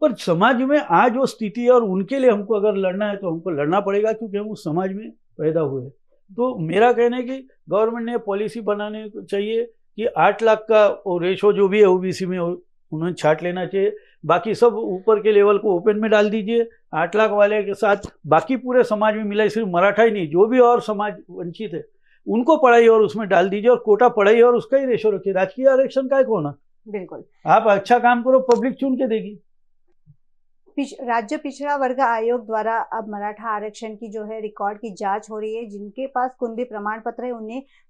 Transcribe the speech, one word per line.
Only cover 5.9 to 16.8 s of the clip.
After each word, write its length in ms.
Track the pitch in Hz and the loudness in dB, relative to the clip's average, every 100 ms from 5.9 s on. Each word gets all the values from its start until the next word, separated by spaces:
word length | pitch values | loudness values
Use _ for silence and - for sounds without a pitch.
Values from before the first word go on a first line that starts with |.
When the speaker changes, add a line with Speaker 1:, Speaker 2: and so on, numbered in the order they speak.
| _ _ _ _ 196 | _ _ _ _ -6
Speaker 1:
तो 220 | 254 202 | -4 -4
मेरा 340 | 160 190 247 | -4 2 2
कहना 240 | 226 240 254 | 4 0 -2
है 60 | |
कि 240 | 247 262 - _ 151 | -8 -12 -14 _ -4
गवर्नमेंट 360 | 196 226 233 | -2 0 -2
ने 120 | 226 240 | -6 -6
पॉलिसी 440 | 208 202 214 233 | -4 -6 -6 -6
बनाने 480 | 208 208 208 214 214 | -6 -4 -6 -10 -14
को 120 | 208 | -16
चाहिए 420 | 180 202 208 226 233 _ _ | -8 -6 -4 -4 -6 _ _
कि 100 | - | -6
आठ 380 | 226 170 180 208 | -4 2 2 4
लाख 220 | 220 214 220 | 2 0 2
का 180 | 214 202 - 196 | 4 4 2 -6
वो 100 | 175 | -4
रेशो 360 | 180 185 202 | -2 2 2
जो 140 | 190 190 | 4 2
भी 120 | 214 | 6
है 60 | |
ओबीसी 400 | 196 185 185 165 | 6 4 -2 -6
में, 140 | 180 185 | -6 -4
वो 240 | 170 175 _ _ _ | -4 -6 _ _ _
उन्हें 220 | 156 165 | -6 -6
छाट 300 | 151 151 160 | 0 0 0
लेना 220 | 175 180 | -2 -6
चाहिए। 300 | 175 196 208 208 _ _ | -4 -2 -2 -4 _ _
बाकी 300 | 156 180 214 | 0 0 0
सब 180 | 190 233 | 2 2
ऊपर 480 | 214 208 185 220 208 | 2 -6 -4 0 2
के 100 | 214 | 4
लेवल 260 | 202 202 202 | 4 4 2
को 180 | 214 | 0
ओपन 220 | 175 220 208 | 0 0 0
में 140 | 220 | 2
डाल 180 | 214 208 | 2 2
दीजिए, 400 | 220 202 233 233 _ | -2 -2 -2 -2 _